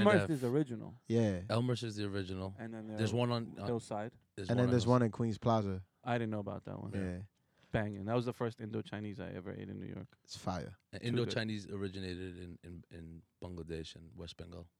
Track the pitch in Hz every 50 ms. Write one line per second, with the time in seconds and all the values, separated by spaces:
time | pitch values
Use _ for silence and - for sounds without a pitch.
0 | 196 208 208 - 101 165 160 131 127 120 127 151 156 127 120 110 107 - - -
1 | _ - 113 117 113 104 95 87 92 110 107 117 123 127 123 113 120 113 104 104
2 | 104 101 98 101 95 90 95 92 95 95 95 110 117 113 113 113 107 110 107 107
3 | 110 104 107 120 123 120 120 117 117 - - - 98 110 120 113 - - 117 104
4 | 107 123 - - _ _ _ - 98 90 120 123 123 123 123 123 98 117 123 127
5 | 120 110 98 - 117 113 104 - - 120 113 110 101 98 95 92 95 - _ _
6 | - 123 120 120 117 110 107 104 101 101 98 95 - 98 95 98 - 101 104 98
7 | 95 90 90 90 101 - _ _ _ _ _ _ _ _ - 117 104 107 104 98
8 | 95 107 117 123 117 123 120 - 123 117 110 - 117 107 113 110 104 - 101 104
9 | 107 107 95 - 92 90 98 95 92 98 95 98 98 98 98 98 95 98 95 -
10 | - - - _ _ - - - - 92 90 85 - - 95 - _ _ - -
11 | - 120 117 123 117 104 - 117 110 110 107 104 98 - 101 98 101 98 90 98
12 | 95 92 90 87 92 92 87 90 90 87 85 - - 87 87 85 - - - 85
13 | 82 82 82 82 - _ _ _ 87 87 90 85 80 80 82 80 80 - - -
14 | 82 80 - 87 85 82 - - 85 87 87 87 85 - _